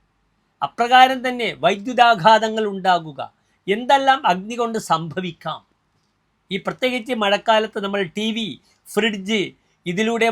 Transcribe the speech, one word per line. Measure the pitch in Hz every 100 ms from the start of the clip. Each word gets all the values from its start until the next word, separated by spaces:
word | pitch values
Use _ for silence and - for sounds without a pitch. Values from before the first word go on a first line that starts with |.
| _ _ _ _ _ _
അപ്രകാരം | 147 - 233 254 262 262
തന്നെ | 247 247 220 139
വൈദ്യുതാഘാതങ്ങൾ | 156 202 208 233 240 226 170 220 220 220 214 196
ഉണ്ടാകുക. | 185 175 160 131 113 _ _ _ -
എന്തെല്ലാം | 208 247 277 269 269 247
അഗ്നി | 180 202 240
കൊണ്ട് | 233 226 -
സംഭവിക്കാം. | 160 165 160 185 160 165 143 _ _ _ _ _ _ _ _ -
ഈ | 190 -
പ്രത്യേകിച്ച് | - 254 247 233 240
മഴക്കാലത്ത് | 202 202 214 220 220 214 196
നമ്മൾ | 202 185 208
ടി | 220 226
വി, | 214 123 _ _ -
ഫ്രിഡ്ജ്, | - 220 208 190 220 151 - _ _ 175
ഇതിലൂടെ | 180 220 233 226